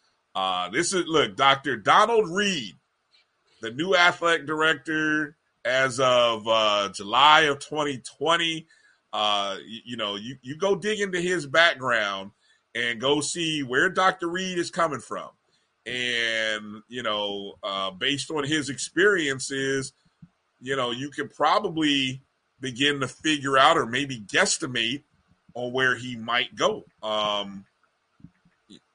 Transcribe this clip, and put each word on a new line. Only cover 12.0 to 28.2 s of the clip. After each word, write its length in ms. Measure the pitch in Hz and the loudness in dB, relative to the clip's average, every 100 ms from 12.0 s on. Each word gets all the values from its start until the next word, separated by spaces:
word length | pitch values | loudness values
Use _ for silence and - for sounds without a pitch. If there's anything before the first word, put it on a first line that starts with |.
| 104 98 98 - _ _ _ 113 | 0 -4 -10 -18 _ _ _ -6
and 260 | 120 117 | -4 -2
go 200 | 131 151 | 0 0
see 420 | 143 175 165 156 | 0 -4 -4 -4
where 260 | 131 127 180 | -2 0 2
Doctor 400 | 185 190 185 170 | 2 2 0 -4
Reed 280 | 175 190 180 | -4 -4 -4
is 120 | 170 | -4
coming 300 | - 165 135 | -2 -2 -2
from. 300 | - 98 76 - _ _ _ _ - | -8 -10 -10 -18 _ _ _ _ -10
And, 960 | 123 123 120 117 113 110 107 104 107 - | -6 -2 -2 0 0 -2 -4 -6 -16 -14
you 140 | 123 | -8
know, 540 | 120 107 104 101 101 - | -4 -2 -4 -6 -10 -10
uh, 260 | 104 98 95 | -6 -4 -6
based 400 | 92 127 143 - | -8 -10 -10 -6
on 140 | 156 | -6
his 260 | 139 156 135 | -2 -2 -4
experiences, 1200 | 127 - - 196 196 147 135 - 139 135 135 135 - _ _ - _ _ _ | -8 -6 0 2 2 0 -4 -6 -4 -4 -4 -6 -12 _ _ -20 _ _ _
you 140 | 127 135 | -6 -4
know, 160 | 123 | -4
you 180 | 120 143 | -4 -8
can 200 | 151 139 | -8 -10
probably 920 | - 147 196 208 160 151 143 131 131 - _ _ _ | 0 2 2 0 0 2 2 0 -6 -14 _ _ _
begin 380 | 131 117 143 143 | -10 0 0 0
to 80 | 127 | -4
figure 500 | - 160 151 135 135 | -4 -2 -2 2 6
out 200 | 135 135 | 6 6
or 80 | 120 | 2
maybe 340 | 123 143 127 | -2 -4 -8
guesstimate 800 | 98 143 190 - 147 123 113 143 - _ _ _ _ 120 | -4 0 0 0 -4 -2 -2 -4 -10 _ _ _ _ -10
on 160 | 123 | -4
where 240 | 127 131 117 | 2 2 2
he 220 | 123 120 | -4 -10
might 360 | 113 120 127 107 | -2 -2 -2 0
go. 280 | 156 107 - _ | 0 0 -8 _
Um, 640 | 110 107 107 104 101 98 98 _ _ _ _ _ | -4 -2 0 -2 -6 -12 -18 _ _ _ _ _